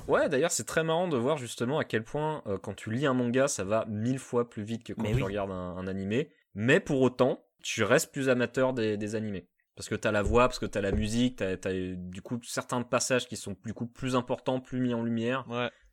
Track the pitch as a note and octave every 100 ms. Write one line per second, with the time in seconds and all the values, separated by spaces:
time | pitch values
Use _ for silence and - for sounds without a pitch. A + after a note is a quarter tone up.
0 | - F3+ C#4 C3+ E3 - - E3 D#3+ E3
1 | F3+ C3+ A#2+ D#3 A#2+ - A#2+ D3+ A#2+ A2+
2 | A2+ C#3+ D3+ - - F#2+ - G2 - A#2
3 | D3 B2+ A#2+ B2 C#3 - F#2+ A2 A2+ G#2
4 | A#2 C3 - A#2+ A#2 - G#2 A2+ - G2+
5 | G#2+ B2 G2 G2+ G2 F#2 F2+ F2+ F#2 F#2+
6 | G2 A#2 D#3+ _ _ G2 A#2 E3 - C#3
7 | B2+ - B2+ E3+ _ _ - - G#2 C#3
8 | - C#3+ C3 B2 A#2+ - C3 B2+ A2 G#2
9 | G#2 A2 A2 F#2+ - _ _ - - G#2+
10 | A2+ G#2+ G2+ A#2 B2+ - G#2 G#2 G2 G2+
11 | G#2 A#2 B2 B2 F#2+ F#2 G2 F#2+ F#2 F2+
12 | F2+ F#2 - A#2+ - - - B2 A#2+ A#2+
13 | - B2+ - G#2+ - F#2+ A2+ G2+ A#2 -
14 | C3 B2+ A#2+ B2 - C3 B2+ B2+ B2 A#2
15 | A#2 A#2 A#2 C3 B2 A#2+ A#2+ - _